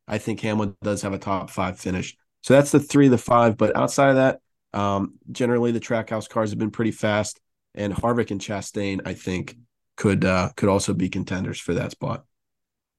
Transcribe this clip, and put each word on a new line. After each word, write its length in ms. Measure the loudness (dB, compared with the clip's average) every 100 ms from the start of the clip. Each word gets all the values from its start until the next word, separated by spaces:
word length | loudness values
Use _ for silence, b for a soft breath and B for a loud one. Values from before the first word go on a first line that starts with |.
| -8
I 120 | -6
think 240 | -4 -4
Hamlin 340 | -2 -2 -2 -4
does 220 | -4 -4
have 100 | -4
a 40 | -6
top 320 | -4 -4 -4
five 300 | -4 -4 -4
finish. 380 | -6 -6 -6 -14 _ _
So 120 | 4
that's 180 | 6 6
the 100 | 2
three, 260 | 4 6 6
the 100 | 6
five. 380 | 4 4 4 2
But 180 | 0
outside 360 | 2 0 4 4
of 60 | 4
that, 240 | 2 0 _ _ _ -2
um, 360 | 0 0 -2 -8 -10
generally 400 | -2 0 2 2
the 80 | 0
Trackhouse 480 | -2 -4 -2 -6 -4
cars 220 | -2 -2
have 100 | -2
been 100 | -4
pretty 220 | -2 -2
fast, 480 | 0 0 0 -2 -8 _ _ _
and 200 | -6 -6
Harvick 360 | -2 0 0 -2
and 120 | -6
Chastain, 640 | -6 -8 -8 -6 -4 -4 -6
I 60 |
think, 420 | -8 -6 -6 -6 -14 _ _ _ -2
could, 300 | 0 2 2
uh, 240 | 2 0 -2
could 100 | 0
also 260 | 2 0
be 140 | -2 -2
contenders 540 | -4 -4 -4 -6 -6
for 140 | -4 -4
that 160 | -4
spot. 340 | -6 -8 -8 -12 _ _ _ _ _ _